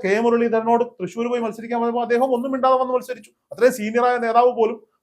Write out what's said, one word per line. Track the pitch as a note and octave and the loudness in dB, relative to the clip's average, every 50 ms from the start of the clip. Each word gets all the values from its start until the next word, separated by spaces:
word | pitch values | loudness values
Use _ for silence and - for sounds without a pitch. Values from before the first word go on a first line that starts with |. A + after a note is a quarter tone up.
| - | 0
കെ | F#3 G3+ A3 | 0 0 2
മുരളീധരനോട് | A#3 A#3+ A#3 A#3 A#3+ A#3 A3 A3+ A3+ A#3 A#3 A#3 B3 | 2 2 2 2 2 2 0 0 0 2 2 2 0
തൃശ്ശൂർ | A#3+ - - F#3 E3+ - A3+ A#3 A#3+ | -2 -6 -10 -10 -8 -6 -4 -4 -2
പോയി | B3 A#3+ | -2 -4
മത്സരിക്കാൻ | A#3 A3 G#3 A#3 A3 A#3 A#3+ A#3 | -4 -4 -8 -10 -10 -6 -4 -2
പറഞ്ഞപ്പോൾ | A#3 A#3 A#3 A#3+ A#3+ | -2 -2 -2 -2 -2
അദ്ദേഹം | G#3+ A#3+ A#3 C4 C4+ B3+ | 0 0 0 2 2 0
ഒന്നും | A#3 B3 C4+ C4 | -2 -2 -2 -4
മിണ്ടാതെ | C4 A#3+ C4 B3+ | 0 2 2 2
വന്ന് | B3+ B3+ B3+ B3+ | 2 2 0 -2
മത്സരിച്ചു. | B3 B3 - B3 A3+ G#3 - _ _ _ - - | -4 -4 -6 -14 -14 -16 -20 _ _ _ -14 -2
അത്രയും | - A3+ B3+ B3 | 2 2 2 2
സീനിയറായ | A#3 G#3 G#3+ A3 A#3+ B3 B3 B3 | 2 -4 -2 0 2 2 2 2
നേതാവ് | A#3+ A#3 A3+ A3+ A#3 B3 B3+ B3 | 0 0 0 2 4 4 4 2
പോലും | A#3 A3+ A3 A#3+ - - _ _ _ | 2 0 0 -2 -4 -12 _ _ _